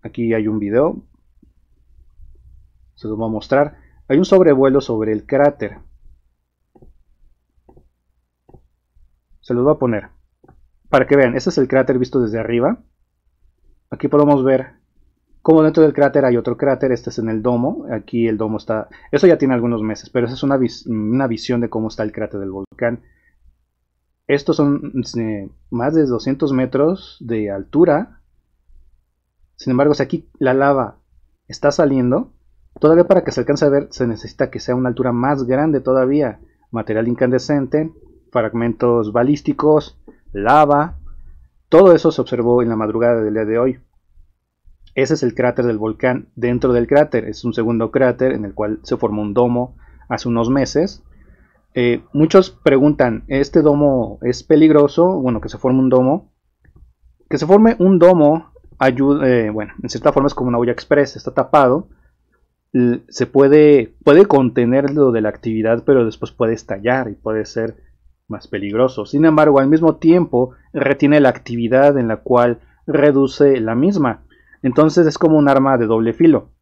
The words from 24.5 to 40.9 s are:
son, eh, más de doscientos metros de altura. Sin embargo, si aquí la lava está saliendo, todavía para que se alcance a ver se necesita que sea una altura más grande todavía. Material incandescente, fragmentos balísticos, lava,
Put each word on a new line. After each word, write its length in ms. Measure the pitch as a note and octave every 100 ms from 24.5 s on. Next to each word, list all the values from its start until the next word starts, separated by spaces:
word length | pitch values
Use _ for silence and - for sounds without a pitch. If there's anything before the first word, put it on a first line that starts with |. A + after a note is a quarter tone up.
| D#3+
son, 360 | C#3+ C#3+ - C3 A#2 A#2
eh, 320 | A2 G#2+ F#2+ _ _
más 240 | A#2+ C3
de 120 | D#3+ C#3+
doscientos 460 | A#2+ B2 C#3 D3+
metros 640 | C3 B2+ C3 D3+ F#3+ - -
de 320 | A#2 A2+ G#2
altura. 680 | G2 F#2+ C#3+ E3+ D3+ A#3 _ _ _ _ _ _ - _ _ _ _ _ _ _
Sin 160 | _ -
embargo, 240 | B2+ D3
si 80 | D3
aquí 260 | C3+ F3 - _
la 120 | C3
lava 460 | C3 C#3 C#3 A2+ - _ _ _ _ _
está 240 | - C#3+
saliendo, 640 | C#3+ D3+ C3+ B2 C#3+ C4 _ _ _ _ -
todavía 260 | D3+ E3 E3+
para 160 | F#3
que 80 | E3+
se 100 | C3
alcance 240 | A#2+ C#3+
a 40 | D3
ver 180 | C#3+ C#3+
se 180 | - B2
necesita 420 | A2+ G#2+ - C3
que 80 | -
sea 160 | -
una 140 | B2+ B2+
altura 240 | A#2+ B2
más 320 | A#2+ B2+ C#3+
grande 360 | B2 C3 D#3+ C#3+
todavía. 600 | B2+ C3 C3 D3 C3 G#2 - _ _
Material 340 | A2+ A2 A2 A#2
incandescente, 840 | A#2+ B2+ B2+ B2+ D3 C3 D3+ D#3+ - - _ _
fragmentos 800 | B2 A2 A#2 A#2 A2+ A#2+ A#2+ G#2+
balísticos, 880 | A#2 B2+ D3 - C#3 D3+ D3+ - _ - _ _
lava, 680 | G2+ G#2 D3 D3 D3 D#3+